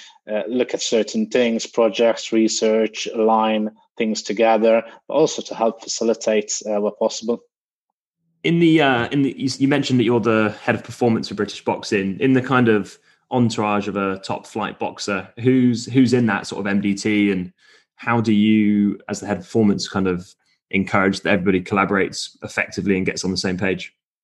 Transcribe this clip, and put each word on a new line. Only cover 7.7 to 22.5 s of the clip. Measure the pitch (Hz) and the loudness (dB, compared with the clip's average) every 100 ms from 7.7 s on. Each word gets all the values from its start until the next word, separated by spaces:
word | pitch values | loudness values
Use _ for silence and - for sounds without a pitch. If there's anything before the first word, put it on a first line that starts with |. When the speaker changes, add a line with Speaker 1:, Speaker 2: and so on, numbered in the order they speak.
| _ _ _ _ _ _ _ | _ _ _ _ _ _ _
Speaker 2:
In | 160 170 | 0 2
the, | 170 160 | 4 4
uh, | 139 120 117 | 4 2 0
in | 143 | 0
the, | 135 - | 0 -2
you, | 135 - | -6 0
you | 135 | 0
mentioned | 143 143 127 | 2 2 2
that | |
you're | 113 120 | 4 2
the | 110 110 107 104 | 2 2 2 -2
head | - 113 | -2 -4
of | |
performance | - - 120 113 - | -6 -2 0 0 -2
for | 101 | -4
British | 101 - | -6 -6
Boxing. | - 101 - 104 98 92 | -6 -6 -2 -2 -2 0
In | 135 | 2
the | 127 | 2
kind | 127 127 117 | 2 2 4
of | 107 92 - _ _ - | 2 0 -12 _ _ -4
entourage | 127 117 113 107 104 101 | 0 0 0 0 0 -2
of | 98 | -2
a | 98 95 | -4 -4
top | - - - | -8 -10 -8
flight | 110 98 - | -8 -6 -6
boxer, | 98 - - 95 92 - | -8 -6 -6 -6 -8 -2
who's, | 120 131 123 113 - | 2 4 4 2 0
who's | 123 123 | 2 4
in | 123 117 | 4 2
that | 98 - | 0 -4
sort | 95 | -6
of | 101 | -2
M | 101 | 0
D | 101 | 0
T, | 98 110 104 101 | -2 0 2 2
and | 95 90 - _ _ _ _ | 0 -4 -12 _ _ _ _
how | - 117 | -2 0
do | 110 | 2
you, | 104 107 107 104 104 101 - - | 2 4 4 4 2 0 -2 -8
as | 101 | -8
the | 98 | -6
head | 98 | -8
of | |
performance, | - 117 104 95 - | -4 0 2 2 -2
kind | - 92 | -2 -2
of | 90 92 _ _ _ - | -2 -8 _ _ _ -6
encourage | 98 90 104 95 95 | -4 0 2 2 0
that | - | 0
everybody | 101 92 92 | 0 2 0
collaborates | 92 101 95 98 92 - - _ | 0 0 2 0 -2 -6 -12 _
effectively | - | -10